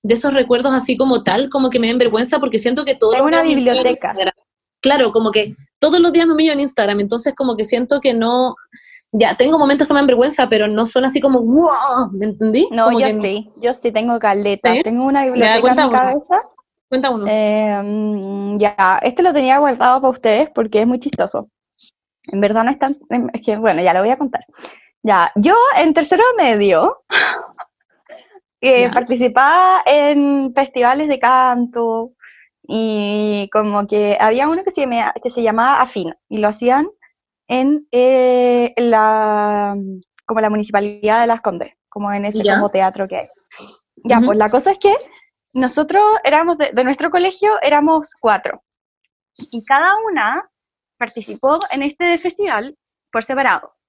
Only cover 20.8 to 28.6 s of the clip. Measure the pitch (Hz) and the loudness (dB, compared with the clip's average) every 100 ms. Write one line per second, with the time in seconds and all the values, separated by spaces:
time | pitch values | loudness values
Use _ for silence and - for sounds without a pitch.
20.8 | 226 247 285 - 180 - - _ _ _ | 0 -2 -6 -4 -4 -6 -10 _ _ _
21.8 | - _ _ _ - 196 202 220 233 285 | -20 _ _ _ -10 -2 0 0 -2 -2
22.8 | 269 285 _ 240 240 220 - 214 220 170 | -4 -6 _ -6 -4 -6 -6 -2 0 2
23.8 | 180 180 208 262 277 - - - - - | 0 2 0 -2 -4 -8 -12 -20 -20 -20
24.8 | _ _ 214 190 170 208 240 440 508 - | _ _ 0 2 2 2 2 4 4 2
25.8 | 320 320 294 359 494 466 285 214 202 165 | 2 0 0 2 2 2 2 2 2 2
26.8 | 285 539 _ - - - - - - _ | 2 -2 _ -2 -2 -4 -12 -20 -20 _
27.8 | _ _ _ - _ - _ _ | _ _ _ -20 _ -20 _ _